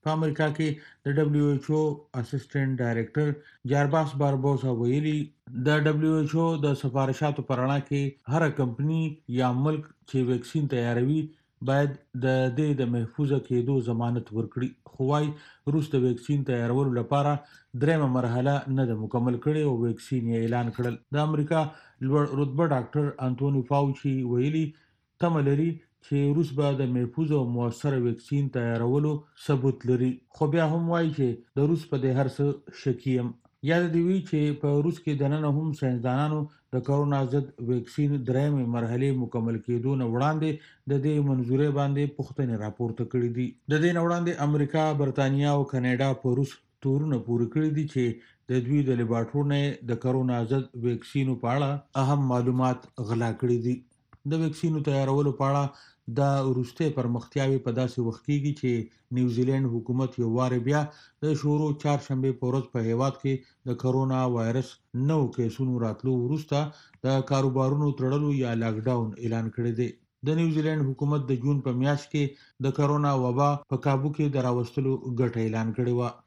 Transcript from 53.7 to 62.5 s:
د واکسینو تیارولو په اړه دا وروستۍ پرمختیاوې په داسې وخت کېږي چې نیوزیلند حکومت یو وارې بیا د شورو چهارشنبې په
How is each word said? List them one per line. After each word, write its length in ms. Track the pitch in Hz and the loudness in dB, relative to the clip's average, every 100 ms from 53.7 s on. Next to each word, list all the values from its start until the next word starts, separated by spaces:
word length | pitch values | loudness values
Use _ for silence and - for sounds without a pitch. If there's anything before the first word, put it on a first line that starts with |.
| 127 - _ _ - 143 | -4 -6 _ _ -12 -4
د 20 | 160 | -2
واکسینو 440 | 160 156 170 156 147 | -2 -2 -2 0 0
تیارولو 480 | 139 135 139 143 131 | 0 2 2 2 0
په 60 | 139 | 0
اړه 400 | 143 139 - - _ - 117 | 2 -2 -6 -20 _ -6 0
دا 120 | 139 139 131 | 2 2 2
وروستۍ 420 | 127 123 - 160 | 0 -2 -2 -2
پرمختیاوې 640 | 143 120 120 - 143 135 135 | 0 -2 -2 -4 -2 0 0
په 60 | - 117 | 0 0
داسې 200 | 127 120 117 | -2 0 -4
وخت 160 | 110 - | -4 -2
کېږي 240 | 147 143 143 | 0 0 -2
چې 100 | 127 120 110 _ _ 123 | -2 -2 -4 _ _ 0
نیوزیلند 500 | 123 117 123 135 135 | 0 2 2 2 0
حکومت 380 | 117 113 127 127 - | -2 -2 -2 -2 -2
یو 80 | 117 117 | -2 0
وارې 240 | 127 127 117 | 0 0 0
بیا 140 | 147 147 - - _ | 0 -2 -8 -20 _
د 120 | 151 147 | -2 0
شورو 260 | 147 147 151 147 | 0 0 0 -2
چهارشنبې 520 | 151 143 - 135 131 123 | 0 -2 -2 -2 0 -2
په 80 | 123 | -2